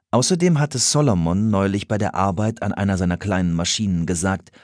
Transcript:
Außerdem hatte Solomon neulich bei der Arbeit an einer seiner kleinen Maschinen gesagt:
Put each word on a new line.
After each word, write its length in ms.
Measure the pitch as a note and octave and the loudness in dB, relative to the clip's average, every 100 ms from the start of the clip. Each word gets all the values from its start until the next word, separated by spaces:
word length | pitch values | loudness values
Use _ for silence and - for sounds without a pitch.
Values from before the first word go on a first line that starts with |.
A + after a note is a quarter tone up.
| _ | _
Außerdem 460 | A#2 B2+ F3+ F3+ D3+ | 0 2 2 2 2
hatte 200 | D3 B2+ | 0 -2
Solomon 720 | - D3+ C#3+ F2+ E2 F#2 A2 | -2 2 2 2 0 0 0
neulich 380 | G2 G2 G2+ - | 2 2 0 -2
bei 100 | G#2 | -2
der 160 | G#2 | -2
Arbeit 480 | - G2 F2+ G#2+ A2+ | -2 -2 0 -2 -2
an 100 | G2+ | -4
einer 240 | - G2+ F#2 | -2 0 0
seiner 220 | F2+ F2 | 0 -2
kleinen 340 | G2 F#2 F2+ | -2 0 0
Maschinen 540 | E2 F2 - G2+ E2+ E2 | 0 -2 -2 0 0 -2
gesagt: 440 | E2+ F#2+ F#2+ - - | -2 -2 -2 -6 -20